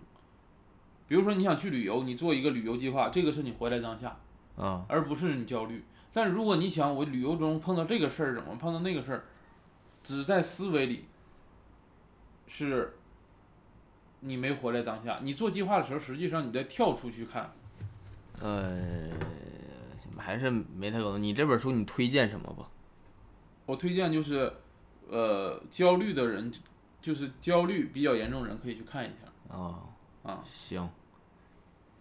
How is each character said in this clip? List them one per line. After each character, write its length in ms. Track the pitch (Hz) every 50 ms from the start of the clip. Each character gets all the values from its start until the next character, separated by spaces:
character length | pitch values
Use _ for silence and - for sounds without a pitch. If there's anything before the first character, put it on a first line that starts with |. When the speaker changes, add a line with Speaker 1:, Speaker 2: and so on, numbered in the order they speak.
| - - - - - - - - - - - - - - - - - - - - - -
Speaker 1:
比 60 | 147
如 100 | 180 196
说 100 | 208 208
你 80 | 185
想 140 | 196 196 156
去 140 | 151 - 196
旅 140 | 143 123 110
游， 200 | 95 107 123 131
你 100 | 127 123
做 200 | 123 165 170 151
一 60 | 131
个 100 | 131 147
旅 140 | 127 120 110
游 120 | 110 120
计 140 | 120 131 135
划， 180 | 127 139 117 -
这 140 | - 180
个 100 | 170 -
是 100 | - 156
你 100 | 143 123
活 160 | 113 - 120 117
在 120 | 123 120
当 180 | 113 113 113 107
下， 200 | 120 117 - - - - - - - - -
Speaker 2:
啊。 280 | - 98 98 95 90 92 104
Speaker 1:
而 160 | - 160 156
不 120 | 143 147
是 180 | - 175 170 147
你 100 | 127 117
焦 200 | 101 127 113 110
虑。 200 | 113 117 110 - - - - - -
但 180 | - 226 226 190
如 140 | 175 214 226
果 120 | 214 190
你 140 | 160 180 196
想， 240 | 160 160 147 143 143
我 100 | 135 151
旅 160 | 147 131 127
游 160 | 123 143 170
中 220 | 165 156 156 156 156
碰 160 | - 180 185
到 100 | 170 165
这 140 | 160 233 220
个 100 | 156 131
事 140 | - -
儿， 120 | 156 135 123
怎 80 | 113
么 120 | - 76 107
碰 160 | 113 151 170
到 80 | 165 165
那 140 | 175 190 185
个 80 | 143
事 100 | 120 135
儿， 120 | 131 113 - - - - - - - - - - - - - - - -
只 220 | - - 135 139 139
在 180 | 151 196 180
思 260 | 160 160 - - 190 196
维 180 | 160 143 135
里， 200 | 123 120 - - - - - - - - - - - - - - - - - - - - - - - - - - - - - -
是 480 | - - - 151 143 135 123 98 - - - - - - - - - - - - - - - - - - - - - - - - - - -
你 160 | 135 135 131
没 160 | 127 127 135
活 200 | 143 - 123 120
在 100 | 117 120
当 220 | 117 120 110 110 113
下。 140 | 120 92 -
你 120 | 131 139 139
做 160 | - 226 214
计 120 | 165 202
划 160 | 196 185 208 185
的 40 | 147
时 80 | 127
候， 60 | 135 151
实 180 | - 131 131
际 140 | 147 175 160
上 160 | 156 160 147
你 60 | 120
在 120 | 110 127 131
跳 300 | - - - 240 180 131
出 160 | 117 - 120
去 160 | 113 117 117
看。 260 | 113 - 120 107 - - - - - - - - - - - - - - - - - - -
Speaker 2:
呃， 680 | - 107 104 101 95 92 90 90 90 87 87 85 80 82 82 80 - 80 80 71 73 - 71 - - 69 69 62 58 - - - - - -
还 220 | - - 92 98 120
是 100 | 135 131
没 400 | 123 110 - - - 90 98 104
太 80 | 107 117
懂。 240 | 110 101 98 104
你 120 | 104 104 101
这 120 | 123 151
本 120 | 151 127 113
书 140 | 123 131
你 120 | 123 117 104
推 240 | - - - 127 120
荐 220 | 135 143 120 104
什 100 | 104 90
么 100 | - - -
吧？ 160 | - - - - - - - - - - - - - - - - - - - - - -
Speaker 1:
我 100 | - 175
推 160 | 175 175 180 180
荐 160 | 185 185 165
就 120 | 156 156
是， 280 | 156 143 143 139 131 113 - - - - - - - - - - - -
呃， 540 | - 117 117 110 104 98 98 90 - - - -
焦 280 | - - 180 180 180
虑 180 | 180 214 214 170
的 120 | 139 123
人， 240 | 117 107 98 110 120 120 - - - - - - - - -
就 140 | - 165 156
是 180 | 139 143 131 135 -
焦 240 | - 170 175 170 175
虑 200 | 175 202 175 139
比 180 | - - 135
较 120 | 147 143 123
严 160 | 110 110 113
重 120 | 131 135
的 60 | 120 107
人 100 | 107 107
可 120 | - 123
以 60 | 113
去 60 | 110
看 220 | 113 - - 139 120
一 40 | 107
下。 460 | 107 - - - - - - - -
Speaker 2:
哦。 340 | 92 90 87 85 87 - - - - - - - -
Speaker 1:
啊。 200 | - 98 95 95 -
Speaker 2:
行。 420 | - - - - - 95 90 87 87 - - - - - - - - - - - - - - - - - - - - - -